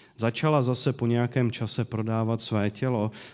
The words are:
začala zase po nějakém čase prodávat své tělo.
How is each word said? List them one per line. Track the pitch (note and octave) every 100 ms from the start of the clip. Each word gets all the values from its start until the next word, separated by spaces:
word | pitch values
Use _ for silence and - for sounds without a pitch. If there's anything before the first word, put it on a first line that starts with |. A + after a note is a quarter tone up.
| - -
začala | A2+ - D#3 D3+
zase | B2 B2 C#3+
po | B2 A#2+
nějakém | A#2+ A#2+ C3 A#2+
čase | A#2 A2 - A2+
prodávat | A2 A2+ A2+ A2+ A2+
své | - G#2+ G#2
tělo. | G#2 C3 A#2+ G#2+ - -